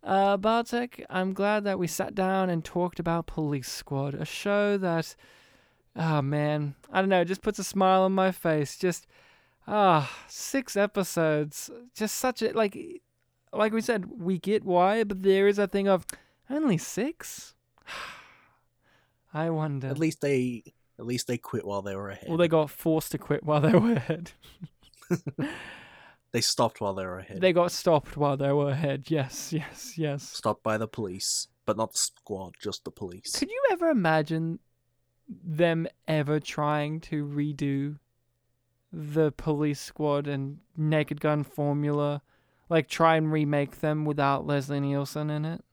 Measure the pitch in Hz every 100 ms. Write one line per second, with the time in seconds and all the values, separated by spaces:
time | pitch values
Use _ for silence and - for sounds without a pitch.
0 | - 190 196 202 208 226 233 240 247 -
1 | - 185 185 190 202 214 202 190 175 -
2 | 185 - 190 190 185 170 160 180 175 -
3 | 165 170 165 - 151 143 127 - - 139
4 | 143 143 156 - 208 202 208 202 185 165
5 | 160 - - - _ _ _ _ _ -
6 | 160 151 139 147 147 151 147 139 - 185
7 | 190 185 170 190 - 208 190 196 190 190
8 | 190 190 190 180 170 156 143 - 185 170
9 | _ _ - _ _ _ - 208 196 160
10 | 135 - - - - 269 262 202 202 202
11 | 185 - 160 151 151 - - 233 240 -
12 | 214 - 254 247 220 - 214 - 170 -
13 | _ _ _ _ _ - 214 220 226 220
14 | 180 247 175 190 185 214 196 175 180 220
15 | 214 190 190 190 196 202 202 196 196 185
16 | - - _ _ _ 277 311 165 - -
17 | 254 339 - - - _ _ _ - -
18 | - - - - _ _ _ _ _ _
19 | _ _ _ 151 165 160 156 139 131 139
20 | 160 - 143 135 127 120 - _ _ -
21 | 113 123 - 120 - 117 98 101 98 95
22 | 101 98 - 165 175 160 151 - 165 156
23 | - 151 - 147 151 151 147 180 226 226
24 | - 160 170 - - - 175 _ _ _
25 | - - - - 285 - - - - -
26 | - _ _ 120 - - 120 - 104 98
27 | 92 92 - 196 185 170 175 - - 156
28 | - - 143 135 139 143 143 139 156 139
29 | 135 160 131 - - 156 151 - - -
30 | 151 143 - - - 107 - 110 110 -
31 | 104 92 - - - _ - 104 110 -
32 | - _ - 95 92 - 104 - - -
33 | 98 90 - - 320 466 539 370 330 285
34 | 165 160 151 160 165 165 _ _ _ _
35 | _ _ _ 220 180 156 170 165 165 _
36 | - 156 143 151 151 - 147 151 147 156
37 | - 156 143 143 147 143 143 139 143 147
38 | _ _ _ _ _ _ _ _ _ 165
39 | 151 151 156 - - 147 151 143 - -
40 | 151 143 147 139 135 143 _ - 156 156
41 | 147 147 156 151 143 - 147 143 147 147
42 | 147 143 _ _ _ _ _ 165 139 -
43 | 165 160 156 156 151 147 143 - 156 151
44 | 151 147 139 139 - 143 135 143 139 139
45 | 139 156 151 151 156 170 -